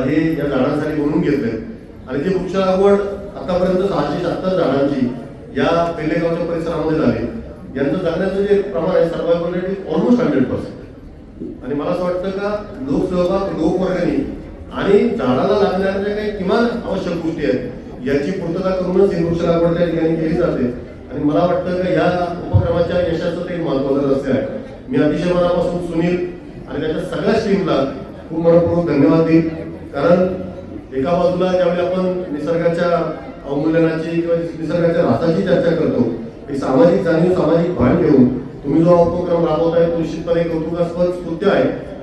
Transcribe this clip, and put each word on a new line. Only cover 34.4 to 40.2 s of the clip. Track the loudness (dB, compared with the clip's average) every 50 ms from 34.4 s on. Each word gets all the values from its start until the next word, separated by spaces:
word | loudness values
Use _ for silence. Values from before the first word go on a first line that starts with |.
| -2 -4 -6 -6 -6 -2 0 2 2 2 2 2
ऱ्हासाची | 2 2 2 2 2 0 0 0
चर्चा | 2 2 2 2 2 2
करतो, | 2 2 0 0 0 0 0 0 -2 -6 -10 -12 -14 -16 -10 -8
एक | -6
सामाजिक | -4 -2 0 4 6 6 6 6 4
जाणीव, | 2 2 2 4 4 2 2
सामाजिक | 2 2 2 2 2 2 0 0
भान | 2 2 2 4 4
घेऊन | 4 4 6 6 6 6 4 -2
तुम्ही | -6 -10 -14 -8 -4 0 2 4 6
जो | 6 6
उपक्रम | 6 6 4 2 -2 0 0 2 2 2
राबवताय | 2 2 2 2 2 4 4 4 4
तो | 2 -2
निश्चितपणे | -2 -4 -6 -6